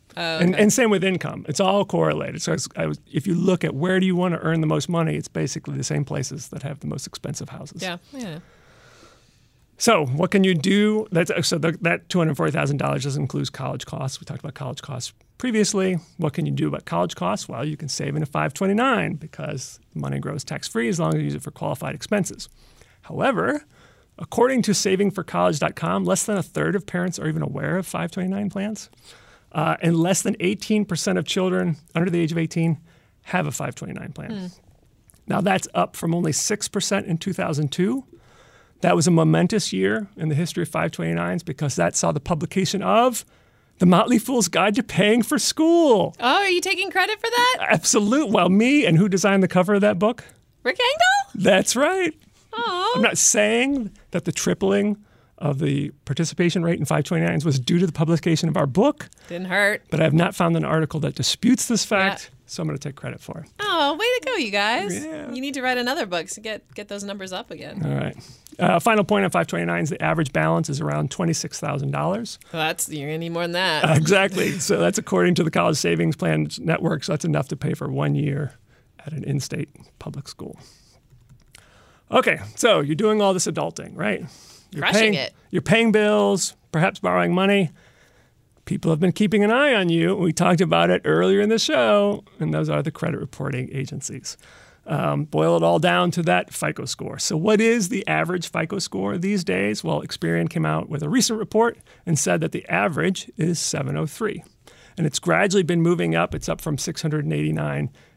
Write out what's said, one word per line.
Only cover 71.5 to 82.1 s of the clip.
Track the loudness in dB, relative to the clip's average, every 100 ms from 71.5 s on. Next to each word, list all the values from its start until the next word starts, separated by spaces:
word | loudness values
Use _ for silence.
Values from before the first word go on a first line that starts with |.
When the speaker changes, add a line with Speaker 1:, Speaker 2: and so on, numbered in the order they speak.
| -8
Speaker 2:
thousand | -6 -4 -4
dollars. | -2 -2 -4 -6 -12 -10
Speaker 1:
Well, | -4
that's, | -4 -2 -6
you're | -6 -6
gonna | -6
need | -4
more | -4
than | -2
that. | 0 0 2 4
Speaker 2:
Uh, |
exactly. | 4 4 4 4 0 -2 -2
So | 0 2
that's | 2 0
according | 0 2 4 2
to |
the | 2
College | 2 2 2
Savings | 0 0 0 0
Plan | 0 0 -2 -4
Network, | -2 0 0 -2
so | -2
that's | -2
enough | 0 -2 -2
to | -4
pay | -4
for | -4 -4
one | -2 0 0
year | 0 -2 -6 -10 _ _ _ -20 -12
at |
an | -8
in-state | -4 -4 -4 -8 -10 -14 -20 -18
public | -14 -12 -14
school. | -14 -16 -16 -20 _ _ _ _ -20 _ -20 _ -20 _ _ _ _ -2